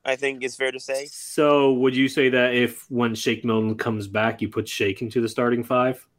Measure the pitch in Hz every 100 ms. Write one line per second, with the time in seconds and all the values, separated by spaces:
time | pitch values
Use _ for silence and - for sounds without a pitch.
0 | 131 127 139 131 127 127 131 127 - 135
1 | 143 - - - 147 143 139 123 131 127
2 | 135 147 131 123 123 123 120 - - 120
3 | 120 110 127 113 120 110 110 110 120 107
4 | 98 107 113 110 107 110 104 - 101 95
5 | 117 123 113 - 120 120 117 127 127 131
6 | _